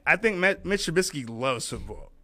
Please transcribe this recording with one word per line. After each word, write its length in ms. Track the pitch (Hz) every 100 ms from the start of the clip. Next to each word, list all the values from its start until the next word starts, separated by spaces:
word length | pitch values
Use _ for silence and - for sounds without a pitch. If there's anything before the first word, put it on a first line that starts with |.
| -
I 80 | 175
think 200 | 220 185
Met-, 260 | 185 190 170
Mitch 180 | 196 -
Trubisky 420 | 165 185 143 120
loves 400 | 113 131 120 -
football. 440 | 120 104 92 - -